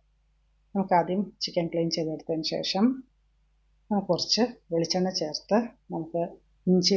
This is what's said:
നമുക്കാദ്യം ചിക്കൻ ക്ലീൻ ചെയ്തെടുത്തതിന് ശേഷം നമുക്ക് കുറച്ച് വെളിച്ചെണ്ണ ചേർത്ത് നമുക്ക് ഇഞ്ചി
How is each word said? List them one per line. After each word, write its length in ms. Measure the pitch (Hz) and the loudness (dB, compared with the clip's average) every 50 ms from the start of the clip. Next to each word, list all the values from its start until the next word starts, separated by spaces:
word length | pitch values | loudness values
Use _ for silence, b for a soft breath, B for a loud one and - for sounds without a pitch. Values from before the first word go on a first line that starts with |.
| _ _ _ _ _ _ _ _ _ _ _ _ _ _ - | _ _ _ _ _ _ _ _ _ _ _ _ _ _ -2
നമുക്കാദ്യം 500 | 196 190 190 180 170 156 170 180 202 196 185 - - - | -2 0 4 4 2 4 2 0 -2 -2 -4 -6 -8 -10
ചിക്കൻ 200 | - - 180 170 165 - | -4 -2 -2 -2 0 0
ക്ലീൻ 160 | 170 165 165 - 175 | 0 0 0 -2 -2
ചെയ്തെടുത്തതിന് 500 | 160 160 156 147 - - 165 160 156 - 170 | -4 -4 -6 -6 -6 -4 -4 -4 -4 -4 -4
ശേഷം 320 | 160 - - - 190 214 262 262 - - _ _ _ _ _ _ _ _ _ _ _ _ _ _ _ _ - | -4 -4 -2 0 2 2 2 2 -2 -8 _ _ _ _ _ _ _ _ _ _ _ _ _ _ _ _ -2
നമുക്ക് 180 | 208 196 196 - 170 | -2 0 0 0 0
കുറച്ച് 300 | - - - - 208 240 240 - - _ - 170 | -2 0 0 0 2 2 0 -2 -6 _ -4 -2
വെളിച്ചെണ്ണ 340 | 165 165 165 - 185 185 185 185 - 160 | 0 0 0 0 0 0 0 -2 -4 -4
ചേർത്ത് 340 | 151 151 - - - 196 233 233 233 - _ _ - 180 | -6 -6 -8 -2 0 0 0 0 0 -6 _ _ -8 -8
നമുക്ക് 280 | 165 160 160 - 170 170 170 - - _ _ _ _ _ 185 | -8 -6 -4 -4 -4 -4 -4 -6 -12 _ _ _ _ _ 4
ഇഞ്ചി 240 | 185 180 175 175 196 | 4 4 4 4 2